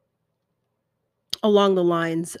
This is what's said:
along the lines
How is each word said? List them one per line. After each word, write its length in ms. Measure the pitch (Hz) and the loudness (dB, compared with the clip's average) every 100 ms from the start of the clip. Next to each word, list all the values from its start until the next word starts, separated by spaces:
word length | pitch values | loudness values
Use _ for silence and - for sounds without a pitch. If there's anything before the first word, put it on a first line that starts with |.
| _ _ _ _ _ _ _ _ _ _ _ _ _ - | _ _ _ _ _ _ _ _ _ _ _ _ _ -4
along 320 | 214 202 202 190 | 0 2 2 2
the 80 | |
lines 520 | 175 170 165 165 170 - | 0 0 -2 -4 -8 -10